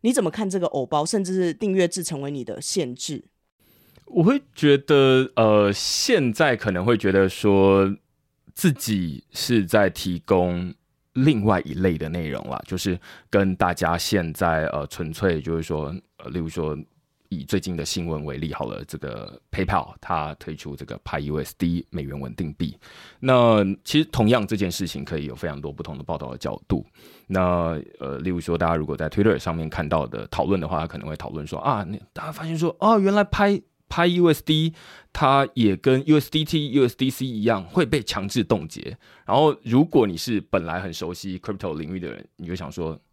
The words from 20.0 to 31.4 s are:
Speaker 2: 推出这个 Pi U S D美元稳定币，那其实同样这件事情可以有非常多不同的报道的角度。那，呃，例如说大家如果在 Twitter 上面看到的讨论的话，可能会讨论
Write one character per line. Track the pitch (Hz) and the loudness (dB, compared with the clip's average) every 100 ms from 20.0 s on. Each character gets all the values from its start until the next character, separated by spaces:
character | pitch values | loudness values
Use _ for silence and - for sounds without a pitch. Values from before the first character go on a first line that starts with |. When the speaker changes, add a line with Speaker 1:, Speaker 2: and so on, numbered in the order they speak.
| - 85 76 73 | -6 -4 -4 -10
Speaker 2:
推 | - 78 | -12 -12
出 | 73 | -12
这 | 69 69 | -12 -12
个 | - | -14
Pi | - 76 | -8 -6
U | 71 76 | -4 -4
S | 67 - | -6 -2
D | 87 85 - | 0 0 -4
美 | 87 | -10
元 | 69 71 | -8 -8
稳 | 65 | -10
定 | 57 82 | -8 -8
币， | 71 78 - - - - _ | -6 -8 -8 -20 -20 -20 _
那 | 131 127 120 107 95 98 | 2 4 6 6 4 -2
其 | - 147 | 0 0
实 | 156 | 2
同 | - 107 | 2 4
样 | 123 98 | 4 0
这 | 104 | -2
件 | 95 | -2
事 | 87 90 | -2 -6
情 | - | -8
可 | 69 80 | -8 -6
以 | 73 | -6
有 | 62 | -8
非 | 85 | -8
常 | 71 | -6
多 | 73 | -10
不 | 71 | -10
同 | - 69 | -12 -10
的 | |
报 | 71 80 | -8 -8
道 | 64 | -8
的 | 64 | -8
角 | - - _ | -8 -10 _
度。 | 85 - _ - - _ | -4 -4 _ -20 -20 _
那， | 95 90 87 82 78 50 - | 0 2 2 0 -4 -8 -12
呃， | 67 69 | -8 -6
例 | 85 | -4
如 | 87 | -4
说 | 80 85 | -2 0
大 | 82 | 2
家 | 82 | 0
如 | 76 | -2
果 | 71 | -4
在 | 78 | -4
Twitter | - 101 71 | 2 2 2
上 | - | -2
面 | 82 80 | -4 -6
看 | - 76 | -6 -2
到 | 80 64 | -2 -2
的 | 53 52 | -8 -8
讨 | - 73 | -4 0
论 | 95 | 0
的 | 78 | -2
话， | 82 80 | -4 -6
可 | 80 | -8
能 | - | -10
会 | 78 | -10
讨 | 58 | -10
论 | 78 | -10